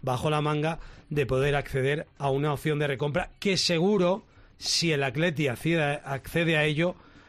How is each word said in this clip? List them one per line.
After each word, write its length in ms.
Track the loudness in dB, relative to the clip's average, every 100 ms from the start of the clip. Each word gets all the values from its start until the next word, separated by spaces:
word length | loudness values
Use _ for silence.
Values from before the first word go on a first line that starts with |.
bajo 260 | -2 -2 0
la 140 | 0
manga 380 | 0 0 -2 -4 -12 -20 -6
de 160 | -2
poder 320 | 0 2 2 0
acceder 500 | -2 -2 0 -2 -6 -6
a 100 | -2
una 240 | 0 0
opción 260 | -2 -2 0
de 80 | -2
recompra 440 | -2 -2 -2 -4 -4
que 160 | -2 0
seguro, 640 | 2 2 4 4 2 0 -4 -20 -20 -12
si 340 | -4 0 2
el 100 | 0
Atleti 460 | 0 0 0 2 -2
accede, 520 | 0 0 2 2 -2
accede 540 | -6 -8 -4 0 2 2
a 60 |
ello, 300 | 2 2 0 -2 -16 -20